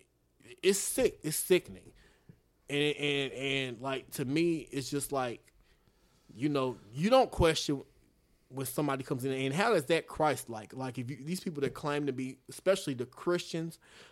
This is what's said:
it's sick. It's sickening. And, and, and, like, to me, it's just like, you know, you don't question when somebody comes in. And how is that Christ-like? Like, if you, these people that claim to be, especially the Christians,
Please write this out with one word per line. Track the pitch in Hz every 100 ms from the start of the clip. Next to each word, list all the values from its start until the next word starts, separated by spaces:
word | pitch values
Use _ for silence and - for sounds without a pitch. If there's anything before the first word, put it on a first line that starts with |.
| _ _ _ _ 117 -
it's | 180 196
sick. | - - 247 -
It's | 151 151
sickening. | - 180 - 90 - - - _ - - _ _ -
And, | 143 147 143
and, | 147 143 139
and, | 117 139 135 131 110
like, | 131 135 -
to | - 127
me, | 151 170 165 -
it's | 139 120
just | 143 135
like, | 139 127 110 _ _ _ _ _ _ _ _ - -
you | 147
know, | 139 131 107 101
you | 123 196
don't | 262 226
question | - 170 151 - 139 - _ _ _ _ _ _
when | 127 131
somebody | - 147 135
comes | 131 131 131
in. |
And | 131 135
how | 147 226
is | 196 -
that | 165 -
Christ-like? | - 156 131 - 110 107 -
Like, | 131 123
if | 123
you, | 139
these | 143 180
people | 196 147
that | 135
claim | - 147 147 147
to |
be, | 127 131 - -
especially | - - 190 -
the | 127 117
Christians, | - - 175 - 165 165 - - - -